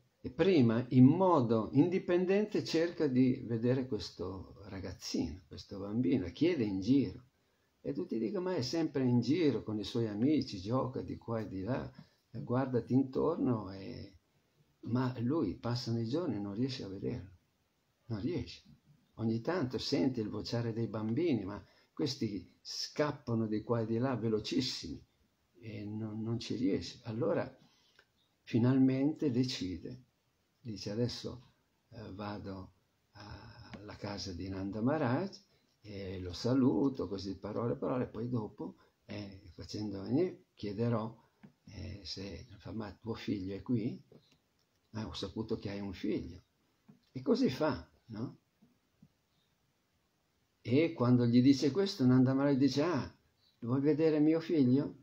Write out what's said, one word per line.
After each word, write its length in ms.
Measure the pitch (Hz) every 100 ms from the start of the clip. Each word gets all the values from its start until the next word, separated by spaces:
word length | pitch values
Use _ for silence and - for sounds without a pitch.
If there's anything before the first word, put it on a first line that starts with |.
| _ _
e 120 | 127
prima 540 | - 180 170 117 113 127
in 160 | 127 131
modo 640 | 170 190 160 113 113 101
indipendente 920 | 135 175 180 - 175 180 196 208 180
cerca 440 | - 160 170 - 151
di 360 | 127 131 127 110
vedere 420 | 117 120 135 127
questo 760 | 104 - - 87 95 - - 98
ragazzino, 760 | 98 95 87 - - - 95 -
questo 320 | 92 - 101
bambino, 500 | 101 110 131 120 87
chiede 320 | - 160 160
in 160 | 104 98
giro. 460 | 98 139 101 92 - _ _ _ _ _
E 100 | -
tutti 260 | 143 180 226
dicono, 280 | 220 196 180
"Ma 100 | 180
è 60 |
sempre 420 | 123 165 160 143
in 160 | 127 123
giro 420 | 110 170 147 113
con 160 | - 107
i 60 |
suoi 240 | 98 120 113
amici, 540 | 101 131 147 - 101
gioca 400 | 95 131 131 110
di 160 | 90 -
qua 240 | - 113
e 60 | 98
di 120 | 95
là, 300 | 95 147 131 - - _ _
eh, 100 | 113
guardati 520 | 98 123 131 123 -
intorno." 760 | 127 127 - 139 175 131 113 95
E, 480 | 95 98 95 98 - _ _ _ _ _ _ -
ma 280 | 123 127 123
lui 360 | 117 165 104 -
passano 440 | 117 120 117 117
i 80 | 113
giorni 280 | 151 175 104
e 40 |
non 140 | 101
riesce 300 | 101 131 -
a 40 | 98
vederlo, 440 | 95 127 - 92 - _ _ _ _ _ _ -
non 160 | 107
riesce. 420 | 123 170 - - - - _ _ _ -
Ogni 260 | 113 113
tanto 360 | 156 180 127 113
sente 440 | - 147 131 123
il 80 | 104
vociare 440 | 104 - 117 117
dei 140 | 110 110
bambini, 560 | 110 110 123 175 113
ma 200 | 95 101 - _ _
questi 640 | - 151 - 110 98 - _
scappano 840 | - - - - 147 147 - 113 110
di 140 | 107
qua 200 | - 117
e 40 | 110
di 120 | 113
là 180 | 135 104
velocissimi 840 | 113 107 - 131 - - - - - _ _ _ _ _
e 260 | 110 104 104
non, 360 | 107 110 107
non 180 | 110 113
ci 160 | - -
riesce. 440 | 95 - 85 -
Allora 420 | 117 110 180 151 - - _ _ _ _ _ _ _ _
finalmente 880 | - 117 123 135 131 131 143 151 151
decide, 760 | 117 127 - 92 82 - 127 - _ _ _ _ _
dice, 300 | 120 98 104
"Adesso, 640 | 107 120 - - 85 - _ _ _ _
eh, 220 | 110 104
vado 600 | 95 104 104 95 95 92 _ _ _ _
alla 840 | - 104 - - - - - 104 -
casa 380 | 104 101 101
di 160 | 85 95
Nanda 320 | 95 98 107
Maharaj 560 | 123 156 120 135 196 - _ _ _ _
e 400 | 104 98 95 95
lo 140 | 90
saluto, 720 | 87 117 135 127 156 139 131 -
così 300 | 98 98 -
parole, 380 | 101 110 117 143
parole, 320 | 156 131 -
poi 200 | 107 123
dopo, 500 | 123 104 - 170 - _ _ -
eh, 360 | 104 101 92 87
facendo 480 | - - 107 104 98
venire, 440 | 98 135 180 - _ -
chiederò, 600 | 104 101 120 117 113 - _ _ - _ -
eh, 360 | 98 90 95
se", 440 | 98 95 98 85 85 95
fa, 140 | -
"Ma 200 | 107 104 -
tuo 140 | 110
figlio 420 | 110 - 104 92 98
è 60 |
qui? 400 | - 120 117 185 - - _ _ _ _ _ _ _ 107
Ah, 120 | 104
ho 60 |
saputo 460 | 85 95 110 110 113
che 100 | 101
hai 100 | 101
un 140 | 98
figlio." 480 | 92 - 170 85 90 _ _ _ _ - - _
E 100 | 131
così 280 | 127 240 254
fa, 380 | - 151 85 - _ -
no? 320 | 104 143 - _ _ _ _ _ _ - _ _ _ _ _ _ _ _ _ _ _ _ _ _ _
E 320 | 113 131 160
quando 320 | - 123 123 120
gli 160 | 120
dice 300 | 131 135 147
questo, 340 | 160 196 - 127
Nanda 280 | 127 131
Maharaj 240 | 135 143 135
dice, 260 | 139 135
"Ah, 300 | 165 147 - - _ _ _ _
vuoi 220 | 117 131
vedere 380 | 143 147 160 151
mio 200 | 151 160
figlio?" 600 | 160 165 127 131 175 -